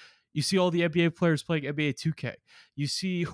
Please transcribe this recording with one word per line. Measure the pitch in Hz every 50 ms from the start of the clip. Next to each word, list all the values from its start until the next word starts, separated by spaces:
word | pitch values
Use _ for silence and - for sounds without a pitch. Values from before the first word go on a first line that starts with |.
| - - _ _ _ _
you | - 151
see | 135 - 190
all | 185 180 180
the | 165 175 170
N | 170
B | 147 170 170
A | 165
players | 156 - 180 170 160 143 -
playing | - 170 156 139
N | 135 147
B | 147 151 147
A | 135
two | - - 160 151
K. | - - 120 - - _ _ - - - _ _
You | - 147
see | 139 - - - 185 185 175 170 -